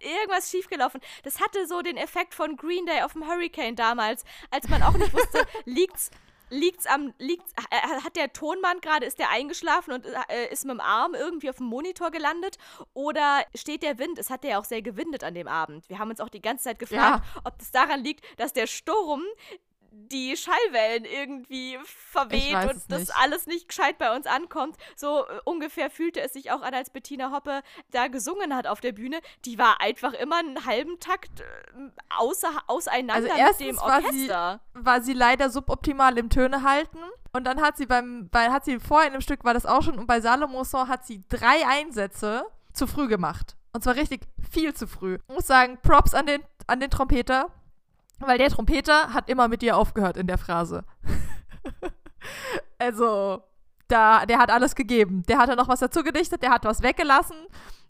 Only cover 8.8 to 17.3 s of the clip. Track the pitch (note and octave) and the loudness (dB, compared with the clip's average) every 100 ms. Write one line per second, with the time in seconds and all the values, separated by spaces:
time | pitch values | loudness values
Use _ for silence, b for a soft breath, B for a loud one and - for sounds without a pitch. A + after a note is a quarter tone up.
8.8 | D#4+ D4+ B3+ - - - C#4+ E4+ E4 E4 | -2 -2 -2 -4 -2 -2 -4 -6 -2 -2
9.8 | D#4+ B3+ G#3+ B3+ - A#3+ A#3+ C#4 C4+ A#3+ | -2 -10 -8 -8 -6 -6 -6 -8 -8 -6
10.8 | - G#3+ E4 E4 D#4 E4 C#4 B3+ B3 A#3+ | -2 0 0 -4 -6 -8 -8 -8 -8 -6
11.8 | F4+ F#4 E4+ D#4+ D4 E4+ F#4+ - B B | -8 -6 -6 -4 -4 -4 -8 -12 B B
12.8 | B B3+ D4 D#4 D4 C#4+ - - - D4+ | B -8 -4 0 2 2 0 -8 -10 -6
13.8 | D4+ A#3+ D#4 D#4+ - C4 C#4+ G3+ G#3 A3+ | -6 -4 -6 -8 -10 -8 -4 -4 -4 -8
14.8 | A3 G3+ E4 C#4 E3+ F3 E3 D#3+ D#3 D3+ | -8 -8 -8 -8 -8 -10 -6 -4 -6 -8
15.8 | - F#3+ G#3+ A3 A3 G3+ G#3+ B3+ B3+ A3 | -14 -10 -10 -8 -12 -8 -6 -6 -6 -10
16.8 | C4 G#3+ A3+ C#4 - | -6 2 4 4 -2